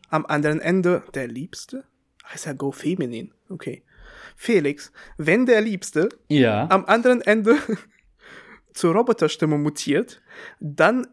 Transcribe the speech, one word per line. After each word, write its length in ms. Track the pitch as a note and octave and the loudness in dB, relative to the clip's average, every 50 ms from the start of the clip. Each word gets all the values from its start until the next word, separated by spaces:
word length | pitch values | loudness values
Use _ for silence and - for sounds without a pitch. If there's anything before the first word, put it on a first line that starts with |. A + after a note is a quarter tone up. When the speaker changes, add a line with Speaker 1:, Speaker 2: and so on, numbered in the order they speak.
| _ - | _ -4
Speaker 1:
am 160 | - - - | -4 -4 -2
anderen 360 | - D3+ D3 D3 D3+ D3+ D#3+ | -2 -2 0 0 0 0 -2
Ende, 420 | - E3 F3+ F#3+ F3 F3+ F3+ - - - - | 0 0 0 2 2 2 0 0 -2 -6 -8
der 140 | C#3 B2+ A#2+ | -8 -8 -8
Liebste? 560 | A2+ B2+ D#3+ - - - - - B3+ C4+ - _ _ _ _ _ _ _ - - | -10 -12 -12 -12 -14 -18 -16 -14 -16 -16 -16 _ _ _ _ _ _ _ -20 -18
Heißt 140 | - - - | -16 -14 -12
ja 60 | D#3 C3+ | -10 -8
Go 180 | B2+ C3+ C#3 | -6 -6 -6
Feminin, 640 | - - - D3+ F#3 F#3 C3+ A#2+ A#2 A2 - - _ _ _ - | -6 -6 -6 -4 -4 -4 -4 -6 -8 -10 -12 -14 _ _ _ -16
okay. 320 | F#3+ - - B2+ A#2+ - _ _ _ - - - - - - - - | -16 -12 -12 -12 -12 -12 _ _ _ -20 -20 -20 -20 -20 -20 -20 -20
Felix, 560 | - - - A3+ F3+ C#3+ C#3 D3 - - - _ - - - - - | -8 -2 0 2 2 2 0 -4 -6 -10 -20 _ -20 -20 -16 -12 -4
wenn 260 | D3+ D#3+ F#3 B3 B3+ | 0 2 2 2 4
der 140 | B3 A#3 G#3+ | 4 4 2
Liebste 480 | G#3+ A3+ G3 F#3 - - - D#3 F#3 A#3+ - - _ - | 2 0 -4 -6 -8 -4 -2 0 0 -2 -4 -8 _ 0
Speaker 2:
Ja. 400 | D3+ C#3+ B2 A2+ G#2 G#2 C3+ E3+ | 2 2 4 4 2 0 0 2
Speaker 1:
am 140 | F#3 F#3+ F#3 | 0 2 2
anderen 340 | - G#3+ A#3 A#3 B3+ B3 A3+ | 2 2 4 4 4 2 2
Ende 380 | - G3+ G#3+ A3+ G3+ A3 C#4+ D4 - - G#3+ - - _ _ _ _ _ _ | 2 2 2 4 4 4 4 4 2 -2 -6 -8 -8 _ _ _ _ _ _
<laughs> 560 | _ - - - - - - - - _ _ | _ -20 -20 -20 -20 -20 -20 -20 -20 _ _
zur 220 | - - - E3 E3 | -4 0 2 2 4
Roboterstimme 640 | G#3+ A#3+ B3 A3 - E3 D#3 - - D#3+ D#3 D3+ D3 | 4 2 2 2 2 0 0 0 0 0 0 0 0
mutiert, 640 | D3 D3 D3 - - C#3+ C#3 F#3 B3 - - - _ - - - - - - - | -2 -2 -4 -4 -2 0 0 0 -2 -4 -8 -20 _ -20 -20 -20 -20 -20 -16 -12
dann 480 | - D3 C#3+ - D#3+ G3+ A#3+ B3+ - - | -12 -6 0 2 4 4 4 2 -2 -2